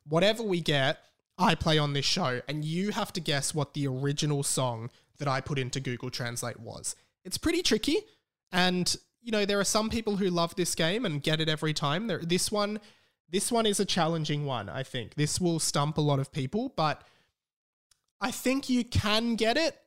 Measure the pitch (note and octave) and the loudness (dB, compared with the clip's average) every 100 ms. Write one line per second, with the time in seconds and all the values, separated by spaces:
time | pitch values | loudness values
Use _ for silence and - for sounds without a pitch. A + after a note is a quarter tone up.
0 | D3 D#3+ G3 A3+ G#3+ F3 D#3 C#3+ C3+ - | -2 2 2 2 0 0 2 2 2 0
1 | _ _ _ - - E3 E3 D#3 C#3+ C#3+ | _ _ _ 0 2 4 4 2 2 0
2 | - E3 C#3 B2 - D3+ D3+ E3 G#3 G3+ | 0 0 0 -2 -4 -6 -4 -2 -2 -2
3 | G3+ F#3 D#3 C#3+ - D#3 C#3 D3+ C#3 B2+ | -4 -4 -2 -2 0 -2 -4 -2 -2 -2
4 | C#3+ C#3+ D3+ C#3+ C#3 D3 B2+ A2+ A#2+ - | -2 0 0 0 0 0 -2 -4 -10 -14
5 | _ - C#3+ C3 - C#3 B2 C#3 C3 A#2+ | _ -6 -2 -2 -2 -4 -4 -4 -6 -6
6 | B2 - A#2+ A#2+ A#2+ G#2+ A2+ - - - | -8 -8 -8 -6 -8 -10 -14 -10 -10 -12
7 | _ _ F#3 - D#4 F4 - G#3+ - G4+ | _ _ -10 -4 0 2 2 2 2 0
8 | - _ _ _ _ F3+ F3+ F3+ - - | -2 _ _ _ _ 2 2 2 0 -2
9 | _ _ A#3 G#3+ G3+ G3+ F#3+ G#3+ A3 A3+ | _ _ -4 0 2 2 2 2 0 -2
10 | G#3+ G3 F#3+ F3 E3+ - E3 - E3 A3 | -2 0 2 2 0 -2 -2 0 0 0
11 | G#3+ D3 D#3 D#3 D#3 D3+ D#3 D3+ C#3+ E3+ | -2 -2 0 0 0 0 -2 0 -2 -2
12 | A3+ D#3+ E3+ F#3 - G#3 G#3 G#3+ - _ | -2 -4 0 0 0 0 -2 -4 -10 _
13 | _ _ _ F#3+ - A#3 G#3+ G3+ F#3+ F#3 | _ _ _ -4 0 2 2 2 0 2
14 | D#3+ E3 D3+ D3 C#3+ A#2+ G2 C3 - B2+ | 2 0 -2 -2 -2 -4 -6 -8 -6 -8
15 | G#2+ C#3+ D3+ - F3 E3 - D3+ D3 D#3 | -6 -2 0 2 0 2 0 0 0 2
16 | D3 C3+ C3+ C#3+ C3 G#3+ C4 - D#3 - | 2 2 0 -4 -2 -2 -2 -2 -2 -2
17 | - _ _ _ _ _ _ _ _ _ | -10 _ _ _ _ _ _ _ _ _
18 | _ - B3+ - B3+ C4+ C4+ B3 A3+ - | _ -4 -4 0 0 0 2 0 2 0
19 | G#3 G#3+ A#3 A3 A3 C#4 E4 - | 2 2 2 2 2 4 2 -2